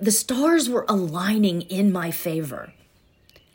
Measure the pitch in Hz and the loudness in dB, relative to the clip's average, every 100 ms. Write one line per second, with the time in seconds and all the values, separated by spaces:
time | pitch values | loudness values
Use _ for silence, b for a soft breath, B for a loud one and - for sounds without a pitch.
0 | 202 208 - 254 302 330 247 247 - 202 | 0 0 0 0 2 4 2 -2 0 0
1 | 170 165 196 214 202 170 175 190 202 180 | 0 -2 0 2 2 2 -4 0 2 2
2 | 170 165 175 160 151 - - - _ _ | -2 -6 -4 -4 -4 -8 -14 -20 _ _
3 | _ _ _ _ _ | _ _ _ _ _